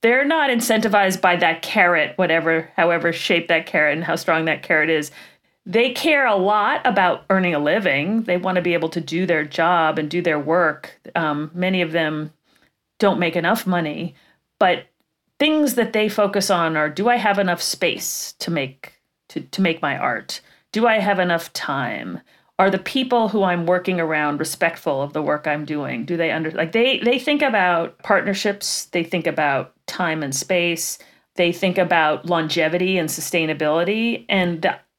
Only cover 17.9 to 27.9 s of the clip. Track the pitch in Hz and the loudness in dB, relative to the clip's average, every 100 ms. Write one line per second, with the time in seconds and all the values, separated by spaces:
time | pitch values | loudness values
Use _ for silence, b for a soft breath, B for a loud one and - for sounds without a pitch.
17.9 | - - - - - - 165 135 135 - | -2 -6 -8 -10 -10 -6 -4 -6 -10 -20
18.9 | - _ _ - - - - 185 165 147 | -20 _ _ -14 -12 -8 -2 0 0 -4
19.9 | 139 131 117 - - b b _ 214 233 | -2 -2 -4 -8 -14 b b _ 0 2
20.9 | 220 196 190 180 170 - - - 139 120 | 4 2 2 2 0 -4 -8 -6 -4 -4
21.9 | 104 90 - b b b - 196 196 - | -6 -10 -12 b b b 0 2 2 -2
22.9 | 262 254 240 220 214 190 175 170 180 180 | -4 0 2 2 2 2 2 0 0 0
23.9 | 180 160 156 147 147 160 - 165 165 170 | -2 0 0 0 -2 -4 -2 -2 -2 -2
24.9 | 135 143 151 147 147 156 151 151 151 135 | -2 -2 -4 -2 -2 -2 -4 -4 -6 -6
25.9 | 123 143 170 165 160 160 160 160 226 254 | -6 -4 -2 -2 -2 -2 -4 -2 2 2
26.9 | 262 226 254 277 294 285 220 180 170 165 | 2 0 0 0 0 2 2 2 2 -2